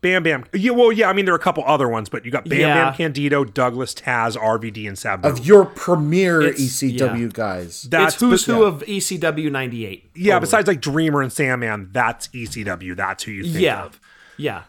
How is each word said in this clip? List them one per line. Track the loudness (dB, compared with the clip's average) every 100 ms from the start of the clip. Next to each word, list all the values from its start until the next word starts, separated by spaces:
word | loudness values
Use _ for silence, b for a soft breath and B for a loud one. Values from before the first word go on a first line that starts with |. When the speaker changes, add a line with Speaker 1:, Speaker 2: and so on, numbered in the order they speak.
Speaker 1:
Bam | 2 0
Bam. | 0 -2 -4
Yeah, | -2 0
well, | 4 4
yeah, | 4 2
I |
mean, | 2 2
there | 2
are |
a |
couple | 2 0 2
other | 2 2
ones, | -2 -6
but | -10 -6
you |
got | -6 -2
Bam | 0
Speaker 2:
Yeah. | 2 4 2
Speaker 1:
Bam, | 0
Candido, | -4 -2 0 0 0
Douglas, | 0 0 0 -8
Taz, | -8 -4 -2 -2 -2
R | -2 -2
V | -4
D, | -10 -12
and | -10
Sabu. | -6 -2 -2
Speaker 3:
Of | -2 8
your | 8 8
premier | 0 -2 0 2 2 2 2
Speaker 2:
It's, | 2 2
Speaker 3:
E | -2
C | 0 -4 0
W | -2 -2 -6
Speaker 2:
yeah. |
Speaker 3:
guys. | -4 -6 -6 -10 -14
Speaker 1:
That's | -2 2 2 2
Speaker 2:
It's |
who's | 2 2 2
Speaker 1:
the | 4
Speaker 2:
who |
Speaker 3:
Yeah. | 2
Speaker 2:
of | 2 -6
E | -6
C | -4 -2
W | -2 -2 -4
ninety-eight. | -4 -6 -8 -10 -12 _ -2
Speaker 1:
Yeah, | 2
Speaker 2:
Totally. | 2
Speaker 1:
besides, | 4 2 2
like, | 0
Dreamer | -2 0 0 0
and | -2
Sandman, | -2 -2 -2 -4 -6 -6
that's | -2 -2 -2 -12
E | -12 -12
C | -10
W. | -8 -8 -8 -6
That's | -6 -6
who | -10
you | -10
think | -6 -2
Speaker 2:
Yeah. | 0 -2
Speaker 1:
of. | -8 -18 b b b b
Speaker 2:
Yeah. | -8 -8